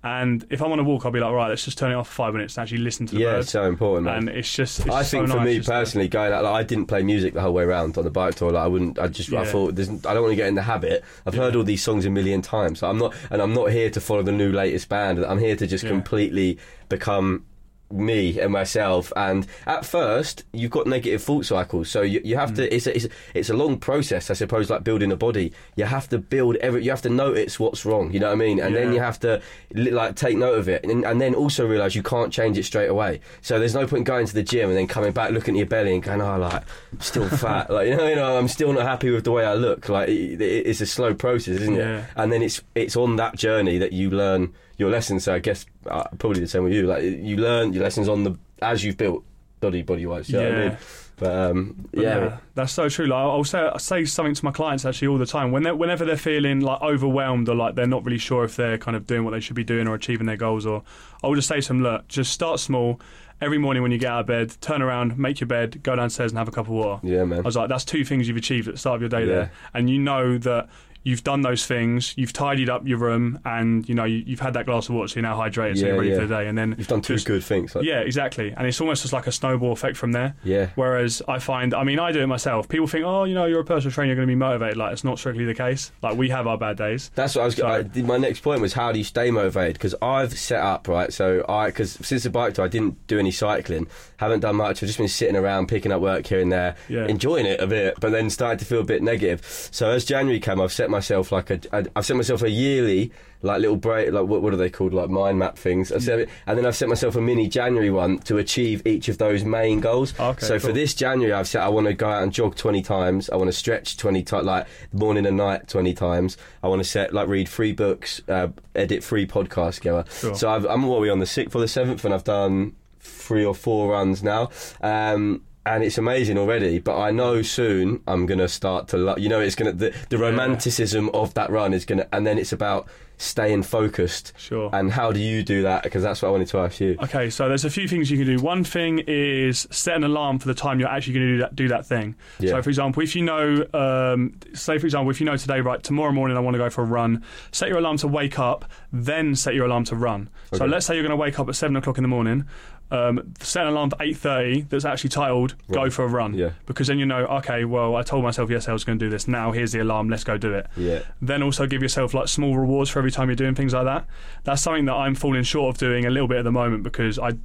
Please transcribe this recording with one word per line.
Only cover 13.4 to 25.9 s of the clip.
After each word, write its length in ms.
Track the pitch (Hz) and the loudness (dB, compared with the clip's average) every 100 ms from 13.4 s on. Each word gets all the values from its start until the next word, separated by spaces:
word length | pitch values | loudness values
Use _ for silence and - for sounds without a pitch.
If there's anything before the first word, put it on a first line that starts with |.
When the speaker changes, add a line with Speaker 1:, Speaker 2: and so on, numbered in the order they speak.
Speaker 2:
I'm 120 | 101 | 2
not 180 | 117 104 | 2 2
here 180 | 113 113 | 2 2
to 100 | 104 | -2
follow 240 | - 104 | 0 0
the 80 | 98 | 2
new 200 | 104 101 | 2 2
latest 360 | 98 95 90 - | 2 2 0 -2
band. 300 | 101 101 87 - | 0 0 0 0
I'm 140 | 98 | 2
here 160 | 113 104 | 2 0
to 100 | 101 | 0
just 160 | 95 | -2
Speaker 1:
Yeah. 60 | 110 | 0
Speaker 2:
completely 680 | 98 98 107 104 95 92 85 - - - | -2 0 0 0 2 0 0 -8 -20 -6
become 560 | 95 - 101 95 92 - - - - - | -4 0 0 2 0 -6 -20 -20 -20 -10
me 480 | 98 107 110 92 107 | -4 0 2 0 0
and 120 | 98 | 0
myself. 640 | 98 95 110 101 92 90 - | 0 0 0 2 2 0 -2
And 300 | 98 98 98 - - | 0 0 -2 -8 -4
at 180 | - - | -4 -2
first 580 | 175 131 117 151 - - | 0 2 0 -2 -8 -12
you've 200 | 113 117 | -6 -2
got 160 | 147 - | 0 0
negative 340 | 131 117 107 | 0 0 -2
thought 240 | - 147 - | 0 0 2
cycles, 420 | 95 90 90 82 | 0 0 -2 -2
so 140 | 107 | 0
you, 180 | 101 104 | 2 0
you 120 | 107 120 | 0 -2
have 160 | 143 | 0
Speaker 1:
Mm. 40 | 110 | 0
Speaker 2:
to, 200 | 131 117 | 0 0
it's 120 | 123 | 0
a, 80 | - | -2
it's 100 | 113 | -4
a, 40 | - - - | -10 -6 -4
it's 140 | 95 | 0
a 20 | |
long 240 | 113 151 127 | 2 2 0
process, 540 | - 143 139 95 - | 0 0 0 -2 -2
I 20 | |
suppose, 380 | 98 104 110 104 | -4 0 0 0
like 120 | 113 | 0
building 280 | - 110 101 | 0 2 2
a 40 | 95 | 2
body. 380 | 117 110 85 - - - | 0 0 -2 -4 -12 -4
You 100 | |
have 240 | 104 | -2